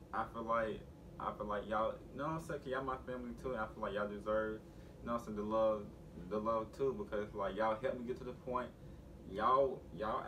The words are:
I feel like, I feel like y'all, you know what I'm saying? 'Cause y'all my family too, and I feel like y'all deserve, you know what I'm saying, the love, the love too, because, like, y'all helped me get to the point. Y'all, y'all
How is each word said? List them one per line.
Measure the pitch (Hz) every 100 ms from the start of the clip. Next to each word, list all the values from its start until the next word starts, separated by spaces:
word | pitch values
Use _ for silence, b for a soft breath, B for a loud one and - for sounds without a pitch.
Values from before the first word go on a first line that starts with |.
| -
I | 104 117
feel | 117
like, | 113 113 110 98 - - - -
I | 104 104
feel | 104
like | 101 101
y'all, | 107 110 - -
you | 127
know | 151
what |
I'm | 165
saying? | 160 143
'Cause | 131
y'all | 131
my | 135 127 127
family | 127 120 117
too, | 135
and | 113
I | 107
feel | 110
like | 104
y'all | 104 104
deserve, | 101 107 107 110 110 B B B B
you | 117
know |
what | 120
I'm | 110
saying, | 104
the |
love, | 104 110 110 107 101 - - 82 90
the | 107
love | 110 113 110 -
too, | 135 104
because, | 98 104 104
like, | 107 95 98
y'all | 110 110
helped | 131 123
me | 117
get | 127
to | 123
the |
point. | - 127 123 120 - B B - - -
Y'all, | 98 117 139 135 - - -
y'all | 107 -